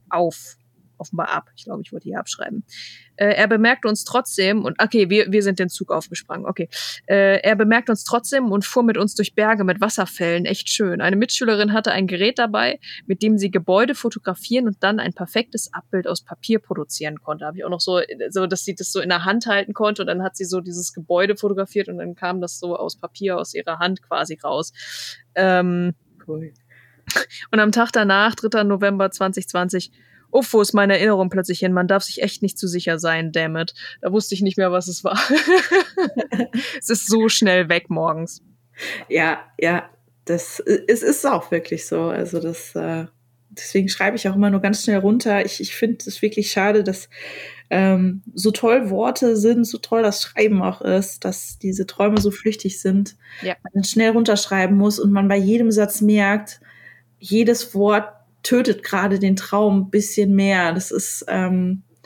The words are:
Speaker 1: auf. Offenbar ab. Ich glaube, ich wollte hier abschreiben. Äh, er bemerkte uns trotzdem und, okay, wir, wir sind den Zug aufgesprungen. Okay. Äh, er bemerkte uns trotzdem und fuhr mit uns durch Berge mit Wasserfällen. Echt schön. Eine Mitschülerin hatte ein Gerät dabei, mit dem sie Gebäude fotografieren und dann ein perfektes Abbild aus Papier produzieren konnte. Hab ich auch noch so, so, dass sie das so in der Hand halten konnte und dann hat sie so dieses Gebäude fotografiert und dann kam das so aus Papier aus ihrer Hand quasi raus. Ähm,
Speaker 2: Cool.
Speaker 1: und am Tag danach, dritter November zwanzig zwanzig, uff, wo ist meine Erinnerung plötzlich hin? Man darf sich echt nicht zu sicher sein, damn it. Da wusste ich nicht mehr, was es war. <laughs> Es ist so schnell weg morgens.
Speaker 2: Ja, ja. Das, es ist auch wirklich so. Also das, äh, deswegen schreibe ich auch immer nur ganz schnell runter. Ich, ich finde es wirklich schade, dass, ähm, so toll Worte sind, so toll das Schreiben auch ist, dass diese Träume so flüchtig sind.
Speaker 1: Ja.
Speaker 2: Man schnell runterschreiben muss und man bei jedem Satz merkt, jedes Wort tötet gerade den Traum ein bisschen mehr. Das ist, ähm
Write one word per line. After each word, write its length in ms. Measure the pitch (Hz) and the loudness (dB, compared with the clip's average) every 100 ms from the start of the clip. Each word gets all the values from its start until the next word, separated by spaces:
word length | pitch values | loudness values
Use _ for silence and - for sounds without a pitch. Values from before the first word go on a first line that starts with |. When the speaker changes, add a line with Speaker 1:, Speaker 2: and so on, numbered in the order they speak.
| _ | _
Speaker 1:
auf. 480 | 175 170 - - - _ _ _ _ | 0 0 -4 -18 -20 _ _ _ _
Offenbar 320 | 165 165 165 | -10 -6 -4
ab. 220 | - - _ | -6 -8 _
Ich 80 | |
glaube, 180 | - - | -12 -12
ich 80 | 175 | -12
wollte 120 | 175 | -14
hier 160 | - 190 | -10 -10
abschreiben. 440 | - - - - - - - - _ - | -10 -10 -8 -10 -12 -18 -20 -20 _ 0
Äh, 180 | 202 | 2
er 140 | 185 208 | 4 2
bemerkte 400 | 220 226 262 220 | 4 4 2 -2
uns 160 | 214 | -4
trotzdem 600 | - 247 247 - 190 214 | -2 -2 -2 0 0 0
und, 160 | 127 - | -2 -2
okay, 300 | 214 233 180 | 2 2 4
wir, 220 | 208 185 | 2 4
wir 100 | 208 | 2
sind 160 | 202 190 | 2 0
den 100 | 180 | -2
Zug 220 | - 180 | -4 -4
aufgesprungen. 560 | 160 - 170 - 165 - | -4 -4 -12 -10 -8 -8
Okay. 220 | 185 165 - - - - | -6 -8 -8 -12 -12 0
Äh, 340 | 202 196 196 | 4 4 4
er 140 | - 214 | 2 4
bemerkte 340 | 214 233 240 | 4 4 2
uns 140 | 220 | -2
trotzdem 480 | - 240 - 277 240 | 0 -2 0 0 0
und 120 | 202 | -2
fuhr 200 | - 254 | 0 2
mit 120 | 233 175 | 2 2
uns 200 | 208 - | 0 0
durch 180 | 202 | -2
Berge 300 | - 214 220 | 0 2 2
mit 160 | 190 185 | 0 0
Wasserfällen. 640 | 220 214 180 - 170 170 | 0 0 -4 -2 -2 0
Echt 240 | 170 190 - | -2 -4 -4
schön. 300 | - 196 175 | -2 -2 0
Eine 160 | 170 196 | 0 0
Mitschülerin 560 | 226 - 233 208 208 | 0 0 0 2 2
hatte 180 | 214 214 | 0 0
ein 160 | - 185 | 0 0
Gerät 320 | 180 208 269 | 0 0 0
dabei, 400 | 233 214 247 - - - - | 0 2 0 -2 -12 -16 -6
mit 160 | 190 | 0
dem 160 | 214 214 | 2 2
sie 120 | 196 | 2
Gebäude 460 | 190 170 190 240 277 | 0 2 2 2 0
fotografieren 720 | 233 214 - 180 - 247 233 | -4 -4 -6 -8 -2 0 0
und 80 | 190 | 0
dann 160 | 190 214 | 0 0
ein 120 | - | -4
perfektes 600 | - 180 220 233 220 - | -6 -4 -4 -4 -8 -10
Abbild 320 | 170 - 185 175 | -12 -6 -4 -2
aus 160 | 175 | -6
Papier 380 | - - - 220 | -8 -14 -2 -2
produzieren 600 | - 156 147 - 151 151 | -2 -8 -6 -8 -8 -10
konnte. 240 | - 151 | -10 -8
Hab 120 | 151 180 | -8 -8
ich 80 | |
auch 60 | 180 | -8
noch 100 | 175 | -4
so, 200 | - 180 - - 120 | 0 0 -2 -6 -4
so, 160 | 190 185 | -2 -2
dass 180 | 185 | -2
sie 120 | - 185 | -6 -8
das 160 | 190 | -6
so 80 | 190 | -4
in 80 | 180 | -2
der 160 | 175 | -2
Hand 220 | 180 226 233 | 0 -2 0
halten 280 | 202 202 | -2 -2
konnte 260 | 208 214 208 | -2 -2 -2
und 40 | 180 | -4
dann 160 | 175 | -4
hat 140 | 190 - | -6 -6
sie 80 | |
so 160 | 180 185 | -6 -6
dieses 320 | 180 175 170 | -6 -10 -10
Gebäude 420 | - 160 175 196 208 | -12 -2 0 0 0
fotografiert 520 | 208 196 196 208 190 | -2 -2 -4 -4 -4
und 100 | 175 | -8
dann 160 | 175 | -10
kam 260 | 175 180 185 | -8 -6 -4
das 200 | 175 - | -6 -8
so 160 | 175 170 | -6 -6
aus 180 | 160 - | -6 -8
Papier 400 | 170 - 196 180 | -16 -6 -4 -4
aus 160 | 170 | -6
ihrer 280 | - 170 165 | -8 -8 -4
Hand 200 | 180 190 | -2 -4
quasi 380 | _ - 156 156 | _ -4 -4 -6
raus. 280 | 143 143 160 - - - - - _ | -6 -4 -6 -12 -16 -14 -14 -16 _
Ähm, 580 | - 185 180 180 175 175 - _ _ - | 0 4 4 2 0 -2 -4 _ _ -10
Speaker 2:
Cool. 260 | 156 160 _ _ _ _ _ - - - - - | -10 -10 _ _ _ _ _ -6 -6 -6 -12 -2
Speaker 1:
und 80 | 220 | 2
am 140 | 214 | 4
Tag 180 | 226 233 | 2 2
danach, 460 | 233 208 196 220 214 | 2 4 4 2 0
dritter 260 | 220 220 | -2 0
November 480 | 202 196 202 196 196 | 2 2 0 2 -2
zwanzig 380 | - 196 190 - | 0 -2 -2 -4
zwanzig, 420 | 180 180 185 - _ _ _ _ 262 | -2 -2 -4 -6 _ _ _ _ 0
uff, 160 | 247 | 4
wo 80 | 220 | 2
ist 120 | 208 | 4
meine 220 | 208 196 | 4 4
Erinnerung 360 | 190 214 196 185 | 4 4 4 2
plötzlich 300 | 196 180 180 | 0 -2 -2
hin? 120 | 185 | 0
Man 140 | 180 180 | 2 2
darf 160 | 196 | 2
sich 180 | - - | 0 -4
echt 220 | 196 - | -4 -2
nicht 160 | 196 - | -4 -4
zu 80 | 185 | -6
sicher 320 | 175 170 165 | -4 -4 -2
sein, 320 | 165 160 165 | 0 -2 -2
damn 240 | 165 160 160 | -2 -2 -4
it. 160 | 165 - - - | -6 -8 -16 -8
Da 100 | 185 | -2
wusste 240 | 208 - | -2 -2
ich 80 | 185 | 0
nicht 160 | 196 190 | 0 2
mehr, 140 | 185 | 0
was 160 | 180 175 | 0 -2
es 160 | 170 | -6
war. 120 | 190 196 | -4 -2
<laughs> 1600 | - 302 302 370 - 370 - - 339 - - 220 247 233 - 277 | 2 2 4 4 4 2 0 -2 -2 -2 -4 -4 -2 -4 -6 -8
Es 100 | - | -4
ist 160 | 226 - | -2 2
so 220 | 220 220 | 2 4
schnell 400 | - 202 180 165 | 4 4 4 2
weg 220 | 175 - | 0 0
morgens. 520 | 160 165 160 170 - _ _ _ - - - - | -2 -2 -4 -8 -12 _ _ _ -14 -12 -12 -2
Speaker 2:
Ja, 320 | 151 160 - - - | 0 0 -2 -8 -2
ja. 280 | 165 175 - _ _ _ - | 0 0 -6 _ _ _ -4
Das, 320 | 170 - - | -4 -4 -6
es 420 | - 196 - 233 | 0 0 2 2
ist 240 | - 294 277 | 2 0 0
auch 240 | 196 - | -2 -2
wirklich 360 | 170 165 170 - | -4 -4 -8 -4
so. 180 | 170 | -4
Also 360 | 165 - 175 170 | -2 -4 -4 -4
das, 340 | 156 165 - | -6 -8 -10
äh, 300 | 170 165 165 165 _ _ _ _ | -8 -6 -6 -8 _ _ _ _
deswegen 380 | 208 - 196 190 | -18 -4 -2 0
schreibe 260 | - 190 226 | 0 -2 0
ich 100 | 196 | -2
auch 60 | |
immer 140 | 196 202 | 2 2
nur 100 | 196 | 2
ganz 200 | 196 208 | 0 0
schnell 140 | - 202 | 0 2
runter. 460 | 196 240 233 185 | 4 2 2 0
Ich, 160 | - - | 0 -6
ich 140 | - - | -10 -2
finde 220 | 226 233 - | -2 -2 -8
es 160 | - | -2
wirklich 280 | 214 208 202 | -2 0 -2
schade, 320 | 208 202 214 | 0 2 2
dass, 280 | 190 190 - - - - - - _ | 0 -4 -10 -18 -18 -16 -18 -20 _
ähm, 540 | 185 190 190 185 190 - | 2 4 4 2 0 -10
so 160 | - 202 | -2 -2
toll 380 | 214 226 254 214 | 2 2 4 2
Worte 480 | 190 240 247 247 220 | 0 0 2 2 4
sind, 280 | 214 240 | 4 4
so 120 | 226 - | 0 -4
toll 240 | - 226 | -2 2
das 200 | 214 208 | 2 0
Schreiben 400 | - - 214 196 | -6 0 4 4
auch 180 | 185 185 | 2 -2
ist, 440 | 185 185 196 - 190 | 0 0 0 -6 -6
dass 320 | 190 - - | -6 -12 -8
diese 280 | 190 190 190 | -6 -4 -6
Träume 340 | - 208 208 | 0 2 4
so 80 | 202 | 0
flüchtig 500 | 196 220 214 196 - | 0 -4 -2 -6 -4
sind. 360 | 190 196 196 - - - | 0 0 0 -6 -20 -10
Speaker 1:
Ja. 120 | 185 - - | -8 -8 -4
Speaker 2:
Man 100 | 196 | -2
schnell 260 | 190 220 226 | 0 2 4
runterschreiben 640 | 226 226 208 - 190 185 196 | 4 4 2 2 0 4 6
muss 220 | 202 208 | 4 4
und 140 | 202 | 2
man 160 | 202 196 | 4 4
bei 80 | 202 | 4
jedem 340 | 190 233 226 | 4 4 4
Satz 300 | 214 208 - | 4 2 2
merkt, 600 | 208 208 196 214 208 - _ - - - _ _ | 4 4 4 0 -4 -18 _ -20 -20 -20 _ _
jedes 560 | - 214 233 233 - | 0 4 4 2 0
Wort 340 | 196 202 208 214 - _ _ | 2 4 4 0 -14 _ _
tötet 400 | - 247 220 - | 0 2 4 0
gerade 360 | - 196 196 196 | -2 0 2 2
den 180 | 196 190 | 2 0
Traum 440 | - 202 214 196 | 0 2 4 2
ein 80 | 190 | 2
bisschen 440 | 214 202 - 202 | 0 0 0 4
mehr. 380 | 196 196 190 170 | 4 4 2 2
Das 180 | 180 - | -2 -4
ist, 360 | - - - - | -6 -6 -8 -4
ähm 540 | 185 185 185 180 190 - _ | -2 0 0 0 -4 -8 _